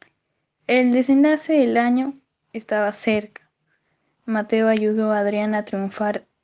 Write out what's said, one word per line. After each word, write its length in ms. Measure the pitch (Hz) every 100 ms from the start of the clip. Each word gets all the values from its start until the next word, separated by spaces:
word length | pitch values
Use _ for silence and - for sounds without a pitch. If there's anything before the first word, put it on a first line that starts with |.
| _ _ _ _ _ _ -
El 280 | 247 254
desenlace 600 | 247 262 269 302 302 -
del 220 | 302 240 233
año 380 | 240 247 269 277 _ _ _
estaba 400 | 226 - 214 208
cerca. 560 | 208 - 214 214 - _ _ _ _ _ _ _ _
Mateo 460 | - 220 214 220 220
ayudó 420 | 220 214 214 214
a 80 | 214
Adriana 380 | 202 208 214 214
a 80 | 208
triunfar 600 | 196 196 - 208 208 - _